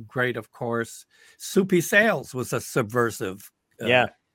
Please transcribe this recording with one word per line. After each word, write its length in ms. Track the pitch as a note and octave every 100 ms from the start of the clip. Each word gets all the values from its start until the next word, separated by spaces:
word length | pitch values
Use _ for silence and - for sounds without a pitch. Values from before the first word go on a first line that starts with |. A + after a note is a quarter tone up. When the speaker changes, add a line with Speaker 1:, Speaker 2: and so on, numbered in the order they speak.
| A2
Speaker 1:
great, 300 | B2+ B2 A#2
of 140 | G#2+
course. 540 | - A#2+ A#2 A#2 - - _ _ -
Soupy 440 | - G3 F#3+ F3+
Sales 520 | D#3+ G3+ A3 D#3+ A#2
was 200 | B2+ A2+
a 80 | A#2+
subversive, 880 | - C#3+ G#2+ A#2+ A#2 - G2 F#2+ - _ _ -
uh, 40 | A2+
Speaker 2:
Yeah. 180 | B2 A2+ - _